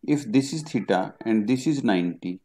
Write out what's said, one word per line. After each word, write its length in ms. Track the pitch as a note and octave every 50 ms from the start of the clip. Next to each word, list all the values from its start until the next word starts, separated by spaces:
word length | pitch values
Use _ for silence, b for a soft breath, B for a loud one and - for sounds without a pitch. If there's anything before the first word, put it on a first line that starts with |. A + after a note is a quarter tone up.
| -
if 280 | - D3+ C#3+ - G#2+ G#2+
this 180 | C3+ C3+ - -
is 80 | D#3+ D3+ -
theta 280 | - A#2+ G2 - G2 F#2 F#2 - - _ -
and 240 | A2+ A2 A2 G#2 G#2+
this 160 | C3 B2+ B2+ D#3
is 120 | D3+ C#3 B2+
ninety 540 | A#2 G2 F#2 F2 F2 E2+ - - F2+ F2+ F#2